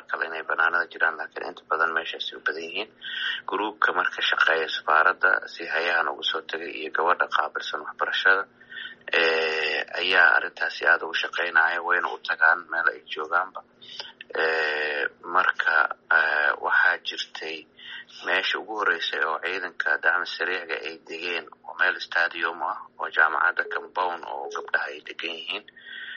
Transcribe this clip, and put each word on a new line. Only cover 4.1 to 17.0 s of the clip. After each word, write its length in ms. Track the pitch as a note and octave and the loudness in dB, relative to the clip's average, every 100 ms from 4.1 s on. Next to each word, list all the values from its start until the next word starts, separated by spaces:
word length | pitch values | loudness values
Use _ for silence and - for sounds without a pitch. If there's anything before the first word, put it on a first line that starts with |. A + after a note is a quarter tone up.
| - | 0
shaqeeya 460 | - - D#2+ D#2+ D#2+ | 0 2 4 2 0
safaaradda 640 | - - D#2 - - F#2 - - | -2 2 6 6 4 4 2 0
si 160 | - E2+ | -10 -4
hayaha 360 | - E2+ E2+ | -2 2 2
noogu 200 | D2+ - | 0 -2
soo 180 | - E2 | -2 -2
tegay 300 | - D#2+ - | -6 -8 -8
iyo 180 | D#2+ D#2 | -8 -6
gabadha 340 | - E2+ - D#2 | 0 2 2 2
qaabilsan 540 | - D#2 D#2 - D2+ | 0 -2 -4 -6 -8
waxbarashada, 600 | - - - - - F#2+ - _ - - - - - | -10 -4 -2 2 4 4 0 _ -18 -14 -14 -14 -2
ee, 680 | E2+ E2 D#2+ D#2+ D#2+ - - - | 2 4 4 0 -2 -2 -4 -4
ayaa 360 | - F2+ F#2 E2+ | -4 2 6 6
arrintaasi 480 | - - - E2+ - | 6 2 -4 -6 0
aad 180 | E2+ E2+ | 2 2
ugu 120 | E2 E2+ | 2 -4
shaqeynaya, 640 | F2+ - F2 E2+ E2 F2 | -2 -2 2 4 4 2
wayna 280 | F2 F2+ F2 | 0 0 0
u 100 | - | -4
tagaan 400 | - F2+ E2 E2+ E2 | -6 4 4 4 0
meel 200 | D#2+ E2 | 0 0
ay 100 | D2+ | -2
joogaanba. 580 | - - D#2 F2 F#2+ - - _ - - - - - | -8 -8 0 0 0 -8 -16 _ -18 -16 -16 -18 -8
Ee, 760 | D2+ D#2+ D#2+ D#2 D2+ D2+ D2 - - | -2 0 2 0 -2 -2 -2 -4 -6
marka, 540 | F2 F2 E2+ - - - - - _ | 0 2 2 2 2 4 2 -2 _
ee, 440 | D#2+ D#2 D2+ D2 - | 4 4 2 2 0
waxaa 400 | F2+ F2+ F2 | 2 4 4
jirtay 580 | F2 | 2